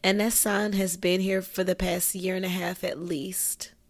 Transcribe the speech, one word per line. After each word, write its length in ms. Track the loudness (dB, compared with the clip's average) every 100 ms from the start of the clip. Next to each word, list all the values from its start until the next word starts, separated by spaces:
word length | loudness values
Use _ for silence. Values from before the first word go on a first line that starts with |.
And 160 | 4 4
that 120 | 4
sign 400 | 2 2 2 2
has 240 | 2 0 0
been 240 | 2 2
here 220 | 2 0
for 200 | -2 -2
the 120 | 0
past 400 | 2 0 0 0
year 200 | -2 -2
and 100 | -2
a 40 | -2
half 340 | -2 -4 -4
at 160 | -6 -4
least. 720 | -4 -4 -4 -2 -2 -4 -10 _